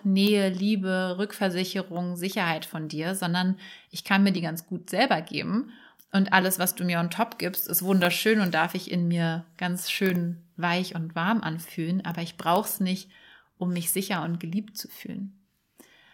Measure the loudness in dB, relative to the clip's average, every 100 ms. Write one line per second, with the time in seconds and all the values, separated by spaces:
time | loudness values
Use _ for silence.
0 | 2 4 6 4 2 2 0 0 0 0
1 | 0 -2 -4 -2 -2 0 -2 -4 -4 -4
2 | -4 -4 -4 -2 -2 -2 -6 -8 -6 -4
3 | -4 -2 0 2 2 0 -6 -20 -16 -10
4 | 2 4 6 4 -2 -4 -6 -10 -4 2
5 | 2 2 -2 -4 -2 -2 -4 -10 -20 _
6 | _ 2 4 4 4 2 0 0 0 0
7 | 0 0 -2 -2 -4 -4 -4 -2 4 4
8 | 4 4 4 4 4 2 2 -2 -4 0
9 | 2 2 2 0 -6 -4 -2 -2 -4 0
10 | 0 2 0 -4 -10 -4 0 0 -2 -4
11 | -6 -2 2 2 0 -4 -6 -4 -2 0
12 | -2 -4 -6 -4 0 2 0 -2 -2 -2
13 | -6 -20 -20 -20 _ -6 -4 -2 -2 -2
14 | -2 -2 -2 -4 -4 -6 -6 -10 -14 -14
15 | -12 -10 -10 -12 _ _ _ _ -20 _
16 | _